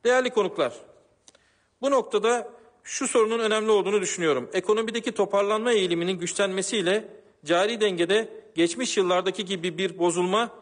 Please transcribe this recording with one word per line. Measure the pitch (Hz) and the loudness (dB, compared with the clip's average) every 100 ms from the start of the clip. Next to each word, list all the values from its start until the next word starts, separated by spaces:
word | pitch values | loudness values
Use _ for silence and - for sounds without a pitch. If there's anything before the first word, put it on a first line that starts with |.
Değerli | 233 254 247 | 4 2 2
konuklar, | 240 185 - 131 - - _ _ _ - _ _ _ _ _ | 0 0 0 -4 -4 -20 _ _ _ -20 _ _ _ _ _
bu | 269 | 0
noktada | 269 214 208 220 240 - - - _ | 0 2 0 2 0 -4 -16 -20 _
şu | - - 269 | -12 -6 0
sorunun | 247 220 233 | 2 2 2
önemli | 220 214 220 | 0 0 4
olduğunu | 208 185 208 | 2 2 0
düşünüyorum. | 170 - 165 131 123 | -2 0 0 0 0
Ekonomideki | 185 185 214 226 226 233 | -2 0 0 0 -4 -4
toparlanma | 214 202 202 202 214 240 | -2 0 2 2 0 2
eğiliminin | 220 185 170 175 185 | 2 2 0 -2 -4
güçlenmesiyle | 170 - 202 190 185 226 175 208 214 - _ _ | -4 -2 -2 -2 -2 -2 0 0 -4 -20 _ _
cari | 147 170 208 233 | 0 2 2 0
dengede | 208 175 170 208 220 - - | -2 0 2 0 0 -12 -10
geçmiş | 160 170 233 254 - | 0 0 0 -2 0
yıllardaki | 180 180 190 185 | 2 2 0 -4
gibi | 185 190 180 165 | -6 -4 -4 -4
bir | 190 165 | -6 0
bozulma | 175 170 180 202 233 - | 0 2 0 0 -2 -8